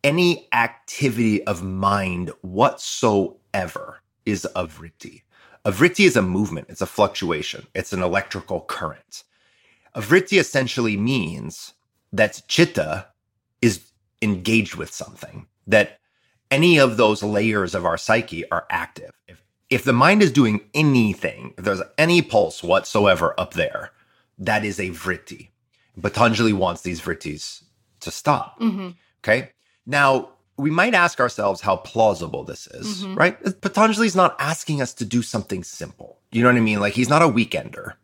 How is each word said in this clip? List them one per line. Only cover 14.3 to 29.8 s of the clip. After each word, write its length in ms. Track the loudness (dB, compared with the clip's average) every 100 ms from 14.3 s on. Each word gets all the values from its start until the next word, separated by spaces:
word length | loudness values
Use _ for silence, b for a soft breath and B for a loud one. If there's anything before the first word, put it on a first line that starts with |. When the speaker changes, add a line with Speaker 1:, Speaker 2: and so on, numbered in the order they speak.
| -2 0 0 0 -8
Speaker 1:
with 160 | -12
something, 540 | -12 -16 -16 -18 -18 -20 _ 2
that 320 | 2 2 -6 _ _ _ _ _
any 280 | 2 4 6
of 180 | 4 4
those 260 | 2 2
layers 520 | -2 0 0 0 -2
of 100 | -2
our 140 | -2 -4
psyche 500 | 0 0 0 -10 -6
are 160 | -6 -4
active. 420 | -8 -8 -14 -20 _ _
If, 160 | -20 _ _ _
if 140 | -2
the 80 | 2
mind 300 | 4 6 6
is 100 | 4
doing 280 | 6 4 2 -4
anything, 800 | 0 4 4 2 0 -6 -8 -18 -6
if 60 |
there's 180 | -4 -4 -6 0
any 240 | 2 2
pulse 400 | 2 0 0 -4
whatsoever 720 | 0 0 2 2 4 4 0 -2
up 160 | -6
there, 380 | -4 -4 -6 -14 _ _ _ _ -10
that 260 | -2 -2
is 140 | -2 -6
a 120 | -6
vritti. 580 | -6 -6 -6 -10 -20 -20 _ _ _ _ -8
Patanjali 520 | -6 2 2 4 2
wants 300 | 2 0 -2
these 180 | -8 -6
vrittis 640 | -6 -8 -8 -12 -14 -16 _ _ _ _
to 100 | -14
stop. 480 | -6 -2 -2 -4 -4
Speaker 2:
Mm-hmm. 300 | -4 -4 -10 -16 _ _
Speaker 1:
Okay? 260 | 0 0 0 _ _ _